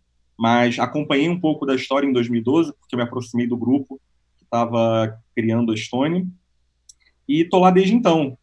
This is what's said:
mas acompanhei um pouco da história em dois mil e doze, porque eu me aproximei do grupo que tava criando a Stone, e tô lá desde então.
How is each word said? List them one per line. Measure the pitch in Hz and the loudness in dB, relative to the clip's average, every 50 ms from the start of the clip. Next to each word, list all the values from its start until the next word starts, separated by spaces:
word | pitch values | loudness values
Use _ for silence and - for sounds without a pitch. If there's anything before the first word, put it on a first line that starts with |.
| _ _ _ _ _ _ _ - | _ _ _ _ _ _ _ -2
mas | 113 117 117 120 120 120 120 - | 0 2 2 4 2 2 0 -2
acompanhei | 127 123 - 151 147 151 147 139 151 170 | -4 -4 -2 -4 -4 -2 0 0 0 0
um | 175 180 | -2 -2
pouco | 170 156 151 151 147 | -2 -2 -2 -2 -2
da | 139 135 | -2 -2
história | 127 131 - 135 143 139 139 | -4 -2 -2 -2 0 0 0
em | 131 | 0
dois | 120 120 117 | 0 0 0
mil | 120 117 | -2 -2
e | 113 | 0
doze, | 123 143 165 165 147 - _ | 0 2 2 0 0 -4 _
porque | _ - - | _ -10 -6
eu | 123 | -6
me | 120 | -6
aproximei | 120 - 127 117 - - 120 123 120 | -4 -6 -10 -10 -6 -4 -4 -2 -2
do | 120 113 | -2 -2
grupo | 113 117 131 143 139 - 135 - _ _ _ _ _ _ _ _ | 0 0 0 0 0 -4 -16 -20 _ _ _ _ _ _ _ _
que | _ - | _ -6
tava | - 117 120 117 117 117 113 113 113 113 110 110 110 - _ _ - | -2 -2 -2 -2 0 0 0 2 2 0 0 -2 -4 -12 _ _ -8
criando | 120 110 110 110 120 120 113 110 | -4 -2 -2 0 0 0 -2 -2
a | 107 | -4
Stone, | - - - 123 139 156 170 185 180 180 - _ _ _ _ _ _ _ _ _ _ _ - _ _ _ _ _ _ - | -6 -6 -4 -2 -2 -2 -2 -2 -4 -6 -10 _ _ _ _ _ _ _ _ _ _ _ -20 _ _ _ _ _ _ -2
e | 143 160 170 | 0 0 0
tô | 175 - 180 | 2 4 6
lá | 180 185 | 6 6
desde | 180 185 190 185 226 | 6 6 4 4 2
então. | 247 226 185 160 160 147 127 120 _ | 2 2 4 2 2 0 -2 -6 _